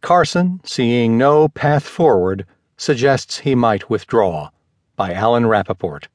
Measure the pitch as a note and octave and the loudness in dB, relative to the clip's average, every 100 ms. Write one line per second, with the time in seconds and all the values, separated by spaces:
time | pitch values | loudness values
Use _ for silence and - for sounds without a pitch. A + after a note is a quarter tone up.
0 | - F3+ D3+ F3 F3+ F3+ - - A#2+ A#2+ | 2 2 2 0 -2 -4 -10 -2 0 2
1 | A#2 A2+ C3+ D3+ D3+ - D3 D3 - - | 2 2 4 4 2 0 0 0 -2 0
2 | E3 G#2 F2+ F#2+ F#2+ _ _ _ - C3+ | 2 2 0 -4 -10 _ _ _ -4 0
3 | C3+ C#3 - - - C3 A#2 G#2 - G#2+ | 2 0 -2 -8 -2 0 2 0 -2 -6
4 | - A#2 G2 D#2+ D2+ _ _ _ _ _ | -2 0 0 -2 -10 _ _ _ _ _
5 | F#2+ F2+ A2 A#2+ A#2 A2 G2 - F2+ D2 | -6 -2 0 2 2 0 -2 -6 -8 -10
6 | - | -20